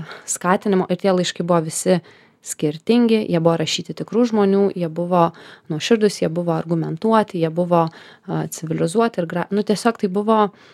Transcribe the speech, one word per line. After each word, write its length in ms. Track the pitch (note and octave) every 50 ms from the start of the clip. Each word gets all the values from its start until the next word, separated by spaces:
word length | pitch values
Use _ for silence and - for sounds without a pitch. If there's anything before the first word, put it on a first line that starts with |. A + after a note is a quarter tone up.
| D#3+ - - - -
skatinimo 600 | - - - - F3 F#3+ G3+ - A3 G3 F#3 F#3 -
ir 100 | F3+ F3
tie 140 | - G3 F#3
laiškai 320 | F3+ F3+ - - - F3+
buvo 180 | E3+ F3 E3+ D#3
visi 340 | D#3+ - - - F#3 F#3 E3+ - - - - _ _ _ _ -
skirtingi, 760 | - - - - D3+ D3+ D#3+ _ - A#3 A#3+ A#3+ A3+ A3+ A3
jie 200 | G#3+ - F3 E3+
buvo 160 | D#3+ E3+ E3
rašyti 380 | E3 D#3+ - - - E3+ - E3
tikrų 320 | - D3+ - - A3 B3
žmonių, 360 | A#3 A3 G#3+ G3+ G3 G3 G3 G3+ G3
jie 180 | - F#3 F3 D#3+
buvo 400 | D#3+ E3+ F3 F3 F#3 F3 E3 E3+ - - - - - - _
nuoširdūs, 540 | - D#3+ D3 - - A#3 G#3+ G#3+ G3+ - - F3+
jie 60 | E3
buvo 260 | D#3+ F3 F3 E3+ D#3+
argumentuoti, 840 | D#3+ E3 E3 E3+ E3 D#3+ D#3 D#3 D#3+ - A3 A3+ A3 G#3 G#3 - F3
jie 100 | D#3+ D#3+
buvo, 360 | D#3+ E3+ F3+ E3+ F3 E3+ E3 D#3+ - - - - - _ _
a, 240 | F#3 E3 D#3+ D#3
civilizuoti 760 | D#3 - - - D#3 D#3+ D#3+ D#3+ E3 E3 A3+ A3+ A#3 A3+ -
ir 60 | F3
gra-, 220 | E3 E3+ F3 E3 -
nu, 120 | G3 G#3 G#3
tiesiog 360 | - G#3 - - A#3+ A3+ -
tai 100 | - G3
buvo 300 | F3+ G3+ G#3 G#3+ A3 A3 G#3 F#3+ - - - -